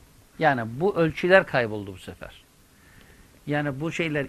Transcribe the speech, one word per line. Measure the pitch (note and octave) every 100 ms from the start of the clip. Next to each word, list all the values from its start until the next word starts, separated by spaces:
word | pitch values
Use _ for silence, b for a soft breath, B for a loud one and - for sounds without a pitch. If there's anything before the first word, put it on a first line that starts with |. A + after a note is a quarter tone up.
| - - - -
Yani | D#3 C3 A2+ A#2+
bu | F#3 E3
ölçüler | D#3+ D3 F3 F#3+ -
kayboldu | C#3 A2+ G#2+ G2+
bu | F#2+
sefer. | - F2 - - - _ _ B B B B B B B -
Yani | D3 D3 C3
bu | D#3+
şeyler | D#3 E3 D3